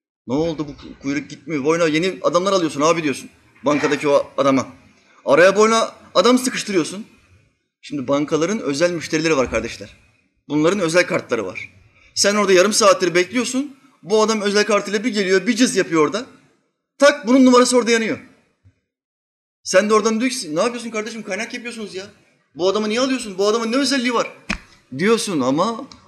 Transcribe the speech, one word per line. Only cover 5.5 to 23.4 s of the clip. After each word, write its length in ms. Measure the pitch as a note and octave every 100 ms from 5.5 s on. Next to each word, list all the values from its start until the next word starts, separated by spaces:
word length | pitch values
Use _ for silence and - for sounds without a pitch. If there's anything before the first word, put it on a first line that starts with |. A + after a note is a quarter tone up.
| G3
boyuna 400 | G#3+ A3+ - - - E3
adam 220 | G#3 B3+
sıkıştırıyorsun. 680 | B3+ - - G3 D3 F#3 A3+ _ _ _ _ _ _ _
Şimdi 260 | - D3 B2
bankaların 520 | C#3 D3 D#3 E3+ A3
özel 320 | - C#3+ F3
müşterileri 460 | F3 C3+ D#3+ D#3+ D3
var 140 | B2
kardeşler. 460 | A#2 A2+ - G2+ - _ _ _ _ -
Bunların 300 | D3 D#3+ G3+
özel 280 | E3 F3 F3
kartları 380 | F3 - A#2 F#2+
var. 280 | - - _ _ _ _ -
Sen 200 | G3+ G#3
orada 180 | G3
yarım 200 | F#3 G3
saattir 420 | G#3 G#3 F3+ F3+ E3+
bekliyorsun. 600 | F3+ B3 A3+ C4 D4 - _ _
Bu 180 | D#3 G#3+
adam 200 | G#3+ A3
özel 240 | G3+ G3+ G#3
kartıyla 380 | G#3 G3+ G3+
bir 100 | A#3+
geliyor, 340 | G#3 F#3 F#3+ F#3
bir 80 | A3
cız 200 | B3 F#3
yapıyor 300 | F3 D#3+ D3
orada. 200 | F#3+ C4 - _ _ _ _ _ -
Tak, 300 | C#4+ C#4+ G#3
bunun 180 | C4 B3+
numarası 320 | B3 B3 B3
orada 140 | A3+
yanıyor. 280 | A#3 A3 C3 - _ _ _ _ _ _ _ _ _ _ _ _ _
Sen 260 | - F#3 G#3
de 40 |
oradan 260 | G#3+ G#3+ A3
diyor 120 | B3+
ki, 240 | B3+ E3+ D3+
"Ne 40 |
yapıyorsun 320 | A3+ A#3 A3+
kardeşim? 320 | G#3+ G#3+ A3+
Kaynak 300 | G3+ F#3+ A#3
yapıyorsunuz 420 | A#3+ A3+ A3+ G3+ F3+
ya. 120 | G3+ _ _ _ _ C3+
Bu 140 | F3+
adamı 200 | G3+ G#3+
niye 100 | A3+
alıyorsun? 380 | C4+ C4 A3
Bu 100 | F#3